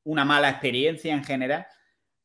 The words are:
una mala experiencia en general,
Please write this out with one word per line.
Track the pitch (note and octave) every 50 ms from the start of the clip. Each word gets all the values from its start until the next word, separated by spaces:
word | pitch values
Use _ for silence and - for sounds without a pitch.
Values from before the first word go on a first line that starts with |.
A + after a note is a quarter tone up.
| -
una | D3+ D#3 D3 C#3
mala | C#3+ D3 C#3+ D3 C#3
experiencia | C3 - - C3 B2 B2+ C#3 D#3+ E3 D3+ - D#3+ D3+
en | C#3+ C3
general, | - C3+ B2+ B2+ C3 D3 E3+ F#3 - - _ _ _ _ _ _ _ _ _ _